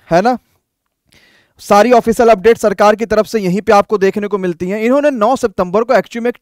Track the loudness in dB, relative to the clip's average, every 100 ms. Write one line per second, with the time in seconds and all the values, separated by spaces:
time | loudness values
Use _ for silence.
0 | -2 0 0 -4 _ _ _ _ _ _
1 | _ _ _ _ _ _ 0 2 4 2
2 | 2 2 2 4 2 2 0 0 0 0
3 | -2 -2 -2 -2 -2 -2 2 0 2 0
4 | -2 -2 -6 -4 -6 -6 -6 -4 0 0
5 | 0 0 0 0 -4 -4 -2 -2 0 0
6 | -2 -6 -6 -6